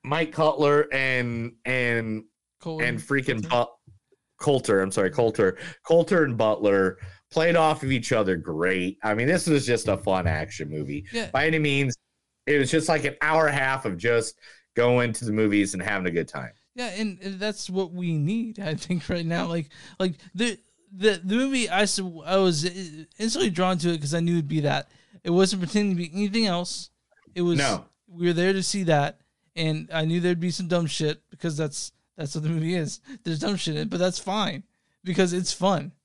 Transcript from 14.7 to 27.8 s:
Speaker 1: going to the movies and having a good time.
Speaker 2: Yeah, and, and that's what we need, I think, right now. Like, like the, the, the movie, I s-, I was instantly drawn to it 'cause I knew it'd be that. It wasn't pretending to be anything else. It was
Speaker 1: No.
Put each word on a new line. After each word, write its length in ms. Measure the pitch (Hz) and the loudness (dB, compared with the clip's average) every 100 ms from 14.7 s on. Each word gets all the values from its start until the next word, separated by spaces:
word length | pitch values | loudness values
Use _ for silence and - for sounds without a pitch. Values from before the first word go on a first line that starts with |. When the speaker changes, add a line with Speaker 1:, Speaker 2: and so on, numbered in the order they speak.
Speaker 1:
going 380 | - 120 123 120 | 2 4 4 2
to 100 | 107 | -2
the 80 | 117 | -2
movies 420 | 107 107 104 95 | 2 4 4 2
and 80 | 92 | -2
having 240 | 98 101 90 | -4 -2 0
a 40 | |
good 180 | 85 76 | -2 -4
time. 240 | 73 60 _ _ 247 | -8 -12 _ _ -10
Speaker 2:
Yeah, 120 | 240 | -8
and, 300 | 185 220 180 | -6 -6 -6
and 180 | 196 190 | -12 -6
that's 280 | 214 208 - | -6 -6 -6
what 220 | 185 180 | -4 -4
we 240 | 180 175 156 | -4 -2 0
need, 440 | 147 226 226 220 | 0 -2 -4 -6
I 140 | 190 | -6
think, 340 | 156 - 180 - | -6 -4 -4 -2
right 160 | 175 165 | -4 -2
now. 200 | 170 175 | -2 -2
Like, 240 | 170 143 - - - | -4 -6 -14 -20 -4
like 160 | 185 151 - | -4 -4 -14
the, 240 | 180 233 190 _ _ _ | -4 -2 -2 _ _ _
the, 280 | 196 214 185 | 0 2 2
the 100 | 185 | 0
movie, 340 | 226 269 269 208 | 0 2 0 0
I 120 | 185 | 2
s-, 160 | 202 - | 0 0
I 380 | 185 160 151 190 | -6 -8 0 4
was 280 | 185 156 170 180 175 151 156 - | 4 2 -2 -6 -12 -14 -18 -6
instantly 300 | 220 269 370 | -4 0 0
drawn 280 | 170 185 180 | 2 0 2
to 100 | 170 | 0
it 60 | 165 | -2
'cause 120 | 143 | -2
I 60 | 170 | 0
knew 140 | 170 | 2
it'd 120 | 170 143 | 0 0
be 120 | 156 | -2
that. 280 | 143 139 - _ _ - | 0 -2 -4 _ _ -10
It 60 | 175 | 0
wasn't 320 | 175 190 190 | 4 4 2
pretending 340 | 170 208 208 175 | 0 0 2 0
to 60 | |
be 80 | 165 | -4
anything 320 | 180 208 220 214 | -2 0 0 0
else. 440 | 175 175 - - _ _ _ _ | 0 -4 -10 -14 _ _ _ _
It 60 | 180 | -2
was 160 | 175 156 | 2 2
Speaker 1:
No. 280 | 139 98 | 2 0